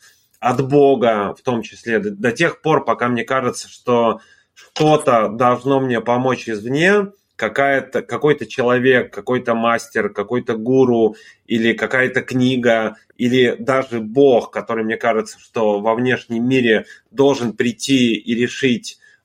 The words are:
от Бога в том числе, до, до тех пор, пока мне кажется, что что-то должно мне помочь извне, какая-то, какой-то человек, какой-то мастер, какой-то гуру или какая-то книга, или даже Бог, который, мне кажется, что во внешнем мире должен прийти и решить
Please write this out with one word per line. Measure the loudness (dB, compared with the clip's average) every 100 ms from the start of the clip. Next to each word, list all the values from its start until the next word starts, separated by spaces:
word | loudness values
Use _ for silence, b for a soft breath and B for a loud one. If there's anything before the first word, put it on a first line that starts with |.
| b b b -4
от | -2 -2 2
Бога | 4 4 4 2 0 -2 -6
в |
том | -4 -4
числе, | -6 -14 -4 -2
до, | -2
до | -4 -4
тех | 0 -2 -2
пор, | 0 0 0
пока | -2 -2
мне | -2
кажется, | -2 -2 -4 -6 -14
что | -12 -2 0 2 -2 B B B B
что-то | B 0 2 2 4 2 2
должно | 0 0 0 0 0
мне | 0 -2
помочь | 0 0 0 -2 -4
извне, | -8 -4 0 2 2 -2 _ _ -6
какая-то, | -4 0 0 0 -2 -6
какой-то | -6 -2 0 0 -2
человек, | -2 0 2 4 2 0
какой-то | -10 -4 -4 -2 -2
мастер, | 0 -2 -4 -4 -4
какой-то | -4 -6 -6 -4 -6
гуру | 0 2 4 4 2 -2 B B -6
или | 0 0
какая-то | 0 -2 0 0 -2
книга, | -4 0 0 2 2 2 0 -8 B -4
или | 0 2 2 0
даже | -2 -2 -2 -6
Бог, | -4 4 4 4 0
который, | -8 -6 -4
мне | -4 -2
кажется, | 0 -2 -4 -10
что | _ -2 0 0
во | -2 -2
внешнем | 0 -2 -4 -4 0
мире | 2 4 2 B B B
должен | 0 2 2 -4
прийти | -2 -4 -2 0 2 2 0
и | -4 -2
решить | -2 -2 -2 -2 -6 -18 b b